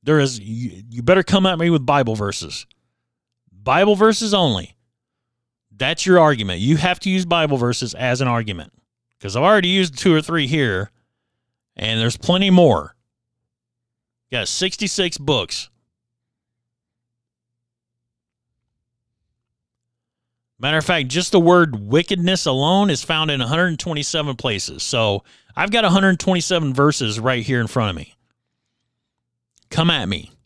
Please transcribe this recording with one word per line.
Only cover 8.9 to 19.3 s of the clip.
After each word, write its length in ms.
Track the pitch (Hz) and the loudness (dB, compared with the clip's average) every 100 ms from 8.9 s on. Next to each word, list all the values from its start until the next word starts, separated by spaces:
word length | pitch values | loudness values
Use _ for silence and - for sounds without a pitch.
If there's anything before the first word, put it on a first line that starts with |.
| _ _ _ | _ _ _
'Cause 140 | 101 | -8
I've 80 | 107 | 0
already 260 | 170 214 180 | 2 2 2
used 300 | 190 180 131 | 0 -2 0
two 160 | 196 | 2
or 80 | 156 | 2
three 240 | 151 165 131 | 0 -4 -2
here, 440 | 156 127 92 101 _ _ _ _ _ _ _ _ | 0 0 -2 -6 _ _ _ _ _ _ _ _
and 260 | - 107 113 | -8 -4 -2
there's 160 | 113 - | -2 -2
plenty 340 | - 180 196 | 0 2 4
more. 440 | 180 165 87 71 _ _ _ _ _ _ _ _ _ _ _ _ _ _ | 6 6 4 -2 _ _ _ _ _ _ _ _ _ _ _ _ _ _
Got 180 | 123 98 | -6 -6
sixty-six 680 | - 190 - 202 - 180 - | -4 -6 -4 -6 -2 -4 -4
books. 500 | 143 131 87 - - _ _ _ _ _ _ _ _ _ _ _ _ _ _ _ _ _ _ _ _ _ _ _ _ _ _ _ _ _ _ _ _ _ _ _ _ | -2 -2 -2 -10 -12 _ _ _ _ _ _ _ _ _ _ _ _ _ _ _ _ _ _ _ _ _ _ _ _ _ _ _ _ _ _ _ _ _ _ _ _